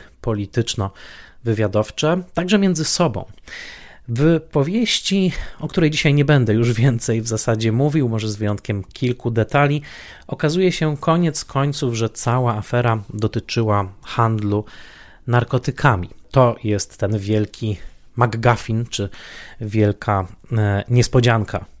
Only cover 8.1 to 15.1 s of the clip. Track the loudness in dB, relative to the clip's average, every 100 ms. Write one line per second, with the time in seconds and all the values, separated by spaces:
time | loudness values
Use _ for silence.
8.1 | 0 -2 -2 -2 -2 -4 -6 -6 -4 -4
9.1 | -2 -2 0 2 2 2 0 -6 -18 -20
10.1 | -18 -14 -4 -2 2 2 2 -2 -2 0
11.1 | 2 2 -2 -4 -2 -2 0 -2 0 -2
12.1 | -2 0 0 0 -2 -2 0 2 0 -4
13.1 | -4 -2 -2 -4 -2 2 0 -2 -8 -6
14.1 | 0 0 0 0 -2 -4 -12 -20 -20 -20